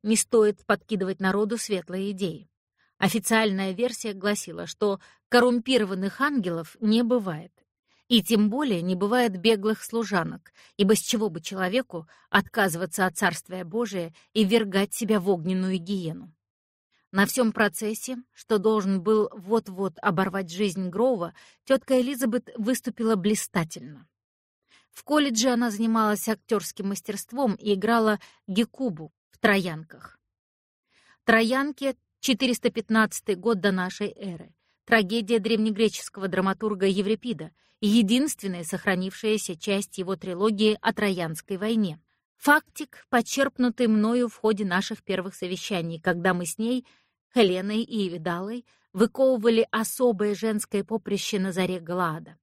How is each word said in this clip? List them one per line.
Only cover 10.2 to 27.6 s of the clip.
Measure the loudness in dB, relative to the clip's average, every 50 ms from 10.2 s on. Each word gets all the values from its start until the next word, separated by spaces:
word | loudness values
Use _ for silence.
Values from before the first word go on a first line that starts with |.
| -2 -2 -8 -12 _ -20 _ _ -20 _ _
ибо | 2 4 4 4
с | 2
чего | 2 -2 -2 -2 -2 -2
бы | -4 -8
человеку | -10 -10 -4 -2 -2 0 0 -2 -4 _ -10 -12 -12 _ _ _ _ _
отказываться | 4 4 4 2 0 0 0 2 0 -2 -6 -6 -2 -2 -2
от | -2 0
Царствия | 0 0 0 0 -2 -12 -12 -12 -12 -10
Божия | -6 -4 -4 -4 -4 -4 -6 -8 -8 _ _ _ _ _
и | 2 2
ввергать | 4 4 2 2 2 0 0 0 0 -4
себя | -6 0 0 0 2
в | 2 0
огненную | 0 0 0 -2 -2 0 0 -2 -2
гиену? | -4 -4 -4 -6 -4 -4 -6 -8 -10 -14 -20 _ _ _ _ _ _ _ _ _ _ _ _ _ _ _ _
На | 2 2 2
всем | 2 2 2 2 2
процессе, | 2 2 0 0 0 -2 -6 -6 -6 -6 -8 -10 -10 -10 -12 _
что | _ -20 -4 _ 0
должен | 2 4 2 2 2 2 0 0 0
был | 2 2 2 2 2 0 -4
вот-вот | -14 -4 -2 -2 -2 -2 -4 -6 -4 -4 -4 -4 -2
оборвать | -2 0 2 2 0 0 -2 -6 -8 -8
жизнь | -4 -2 -2 -2 -2 -4 -6 -6
Гроува, | -2 0 2 2 2 0 -4 -8 -10 -16 -20 -20 _ _ _
тетка | 0 0 0 _ 0 2 2
Элизабет | 2 0 -2 -2 -2 0 0 -2 -4 -6 -8
выступила | -4 -2 -2 -2 -2 -4 -8 -6 -2 0 0 0
блистательно. | 2 2 0 0 0 -2 -4 -2 -4 -4 -4 -8 -16 -16 -16 -18 -20 -20 _ _ _ _ _ _ _ _ _ _ _ _ _ _ _ _ _
В | _ -20 -4
колледже | 0 2 2 2 2 0 0 2 2
она | 2 2 0 -2
занималась | -2 0 0 2 2 2 2 2 0 0 -2
актерским | -4 -4 -4 _ -2 -2 -2 -2 -6 -10 -6 -6 -6
мастерством | -6 -6 _ -10 -10 -10 -10 _ -4 -2 0 0 0
и | -2